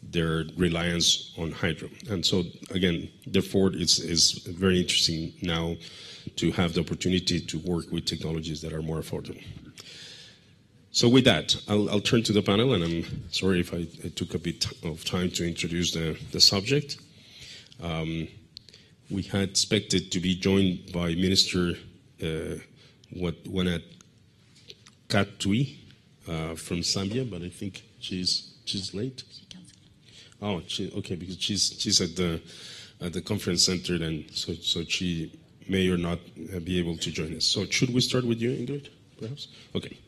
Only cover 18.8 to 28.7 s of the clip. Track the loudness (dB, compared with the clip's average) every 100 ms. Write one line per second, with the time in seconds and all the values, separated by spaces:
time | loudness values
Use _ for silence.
18.8 | -20 _ -6 -6 0 0 2 0 2 2
19.8 | 4 0 2 -2 0 2 4 6 4 2
20.8 | -4 -2 0 2 4 4 4 2 0 -2
21.8 | -10 -20 -20 _ -4 -4 -4 -8 -12 -20
22.8 | -20 _ -14 -4 -4 -4 -4 0 0 0
23.8 | -6 -20 -20 _ _ _ _ -20 -20 -20
24.8 | -20 _ _ 2 2 0 0 2 0 -4
25.8 | -20 -20 _ _ -8 -6 -4 -6 -4 -2
26.8 | 0 0 0 -2 -4 -6 -10 -8 -10 -10
27.8 | -20 -16 -8 -4 -2 -2 -6 -14 -6